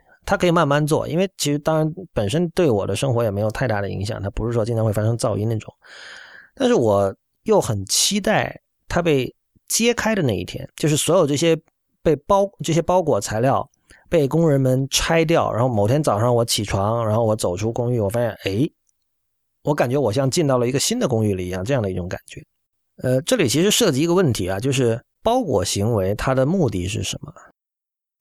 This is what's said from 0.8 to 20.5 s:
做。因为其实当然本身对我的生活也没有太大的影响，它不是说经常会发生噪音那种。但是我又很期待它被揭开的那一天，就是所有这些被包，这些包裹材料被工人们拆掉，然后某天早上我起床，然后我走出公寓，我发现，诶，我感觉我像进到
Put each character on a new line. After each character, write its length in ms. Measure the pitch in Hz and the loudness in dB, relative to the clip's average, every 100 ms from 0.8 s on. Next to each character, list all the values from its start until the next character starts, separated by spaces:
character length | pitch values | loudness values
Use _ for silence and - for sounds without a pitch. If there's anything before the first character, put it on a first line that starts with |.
| 151 | 2
做。 180 | 147 117 | 0 0
因 120 | 156 | -2
为 120 | 196 - | -4 -2
其 140 | 143 | -2
实 80 | 147 | -2
当 160 | 160 156 | 0 0
然 180 | 156 165 180 | 0 -4 -8
本 160 | - 101 | -4 -2
身 200 | 147 175 | -2 -2
对 180 | - 165 | 0 2
我 180 | 104 98 | 2 -2
的 80 | 104 | -2
生 180 | 139 | -2
活 100 | 117 | 0
也 60 | 117 | 0
没 120 | 98 | 0
有 100 | 107 | -2
太 160 | - 127 | -2 -2
大 140 | 104 | -2
的 80 | 98 | -4
影 160 | 98 98 | -6 -6
响， 160 | 107 | -6
它 60 | 98 | -6
不 180 | - 113 | -4 -2
是 60 | |
说 100 | 120 | -2
经 100 | 110 113 | -2 0
常 80 | 110 | 0
会 80 | |
发 80 | 104 | 0
生 160 | 107 117 | 0 0
噪 180 | 120 104 | -2 -2
音 140 | 110 | -2
那 80 | 110 | -4
种。 160 | - - - - - - - - - - | -6 -16 -20 -20 -20 -20 -20 -20 -18 -4
但 140 | 254 | 0
是 60 | 226 | 2
我 380 | 113 98 98 - _ _ | 4 2 2 -4 _ _
又 160 | - 202 | 0 2
很 260 | - 101 95 | 2 -4 -4
期 340 | - - 202 | -2 0 0
待 360 | 208 175 - - _ _ - | 0 0 -2 -8 _ _ -4
它 140 | 175 | -2
被 340 | 170 139 123 - _ _ - | 2 0 0 -8 _ _ -6
揭 260 | - 233 | 0 0
开 220 | 233 220 214 | 0 -2 0
的 60 | |
那 160 | 143 95 | 0 -2
一 80 | 95 | -4
天， 200 | - - - | -10 -14 -4
就 100 | 156 | 0
是 80 | 147 | 2
所 220 | - 180 | 2 2
有 100 | 147 | 2
这 80 | 143 | 2
些 240 | 165 160 - _ _ _ | 2 0 -4 _ _ _
被 140 | 170 143 | 0 0
包， 340 | - 196 196 - | 2 2 2 -4
这 80 | 151 | -2
些 100 | 160 | 0
包 200 | 165 180 | 2 2
裹 180 | 160 104 | 2 0
材 220 | - 107 | -2 -2
料 280 | 131 104 104 _ _ - _ | 0 0 -2 _ _ -20 _
被 200 | 170 135 | 0 2
工 220 | 156 165 | 2 4
人 120 | 139 | 4
们 260 | 131 131 135 | 2 0 0
拆 360 | - - 165 160 | -2 0 2 2
掉， 260 | 160 107 | 2 0
然 100 | 107 | 0
后 60 | 127 | 0
某 200 | 110 104 | 2 2
天 140 | 127 | 2
早 180 | 123 104 | 2 2
上 140 | 120 | 2
我 120 | 120 120 | 2 0
起 180 | - | -2
床， 420 | 101 98 101 117 110 | -2 -2 -2 -2 0
然 120 | 107 | 0
后 80 | 113 | 0
我 100 | 110 | 0
走 220 | 98 90 | -2 -2
出 160 | 110 | -2
公 180 | 120 120 | -2 -2
寓， 80 | 123 | 0
我 80 | 98 | 0
发 120 | 117 | -2
现， 100 | 117 - | -4 -4
诶， 280 | 98 98 147 - _ _ _ _ _ _ _ _ | -4 -2 -2 -4 _ _ _ _ _ _ _ _
我 100 | - | -4
感 160 | 147 135 | 0 0
觉 80 | 139 | 0
我 160 | 120 | 0
像 160 | 107 135 | 0 0
进 160 | 180 | 0
到 140 | 147 | 2